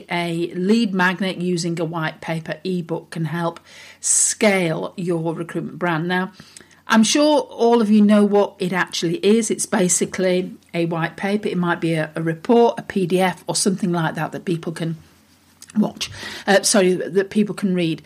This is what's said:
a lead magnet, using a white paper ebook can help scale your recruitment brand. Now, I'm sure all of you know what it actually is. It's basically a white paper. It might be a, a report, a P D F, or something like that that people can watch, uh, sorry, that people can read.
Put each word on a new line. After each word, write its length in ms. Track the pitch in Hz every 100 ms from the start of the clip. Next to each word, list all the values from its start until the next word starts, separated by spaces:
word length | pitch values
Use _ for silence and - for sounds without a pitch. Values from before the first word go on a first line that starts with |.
| -
a 420 | 175 170 165 175
lead 380 | 180 185 226 220
magnet, 460 | 185 180 175 190 170
using 400 | 180 175 170 170
a 60 |
white 360 | 160 165 156 156
paper 360 | - 160 160 156
ebook 460 | 185 180 160 165 165
can 160 | 165 156
help 340 | 170 170 170 _ - - -
scale 920 | - - - - 220 190 170 160 185 -
your 360 | 175 170 165
recruitment 440 | 165 165 170 147 156
brand. 300 | 175 156 175
Now, 240 | 185 190 - - - - _ -
I'm 160 | 226
sure 380 | 220 302 302 294
all 380 | - - 233 233
of 100 | 208
you 120 | 214
know 220 | 208 208
what 320 | 202 208 196 -
it 140 | 180
actually 440 | 180 175 - 170 175
is. 260 | 196 226 214
It's 160 | - -
basically 880 | 190 180 - 196 - 185 180 185 - _
a 120 | 170 170
white 300 | 165 160 -
paper. 320 | 196 208 208
It 80 | 180
might 240 | 175 165
be 140 | 165
a, 160 | 160 156 165
a 60 |
report, 520 | 160 160 - 233 233 -
a 40 |
P 240 | - 202 170
D 140 | 185
F, 240 | 185 180 -
or 80 |
something 380 | 170 208 180 180
like 240 | 170 160 160
that 160 | 151
that 120 | -
people 280 | - 165 175
can 240 | 165 165 160 - _ _ _ _ _ -
watch, 360 | - - - - - - - -
uh, 140 | 196
sorry, 320 | - 214 185
that 380 | 180 170 185 196
people 240 | 214 208
can 200 | 170 196
read. 280 | 180 165 156